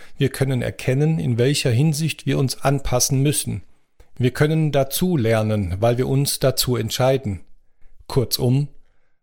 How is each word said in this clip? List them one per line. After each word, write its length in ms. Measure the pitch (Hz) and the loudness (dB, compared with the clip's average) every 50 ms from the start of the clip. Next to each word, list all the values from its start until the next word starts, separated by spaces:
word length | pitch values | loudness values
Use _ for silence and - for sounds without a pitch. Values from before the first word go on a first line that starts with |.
| - - - - | -18 -16 -4 -2
Wir 100 | 143 127 | -2 -2
können 320 | - - 143 135 135 123 | 0 0 -2 0 0 -2
erkennen, 560 | 117 113 - - - - 127 135 151 156 160 165 | -2 -4 -6 -4 -2 0 2 2 2 2 2 0
in 220 | 160 135 120 113 | 0 -2 0 2
welcher 320 | 120 135 147 - - 139 | 2 2 2 0 0 0
Hinsicht 560 | 113 117 143 165 151 139 165 151 - - - 139 | 2 4 2 2 2 0 -2 -4 -4 -4 -4 -2
wir 100 | 135 147 | 0 0
uns 240 | 139 127 - - | 0 0 -2 -2
anpassen 640 | - 135 143 139 - - - 127 - - 143 131 139 | 0 0 0 0 0 0 0 0 2 2 2 2 2
müssen. 400 | 147 139 - - - 113 104 - - - _ _ _ _ _ - - - - | 2 0 0 -4 -4 -8 -8 -10 -14 -20 _ _ _ _ _ -20 -20 -6 -2
Wir 100 | 123 123 | -2 0
können 420 | - - 151 151 160 160 160 151 | 2 2 0 2 2 2 0 2
dazu 460 | 135 139 135 135 - - 185 185 180 147 | 2 0 0 0 0 -2 0 0 2 2
lernen, 600 | 110 110 113 110 110 107 110 104 101 90 87 95 | 2 2 2 2 2 0 0 0 0 -2 -2 0
weil 180 | 107 117 123 120 | 2 2 2 2
wir 100 | 127 135 | 0 0
uns 300 | 135 135 143 139 - - | 2 0 0 0 -2 0
dazu 380 | - 131 127 - - - 123 | 0 0 2 0 0 -2 0
entscheiden. 640 | 117 113 113 - - 131 131 135 135 - 107 98 90 - - - - _ _ - _ - - - - - | -2 -2 -4 -2 0 2 2 2 2 0 -4 -6 -6 -10 -16 -20 -20 _ _ -20 _ -20 -20 -20 -20 -14
Kurzum, 600 | - - 139 117 - - - 131 123 127 135 147 139 - - - _ _ _ _ _ _ _ | -2 -2 -2 0 0 -2 -2 0 2 2 2 0 -2 -8 -18 -20 _ _ _ _ _ _ _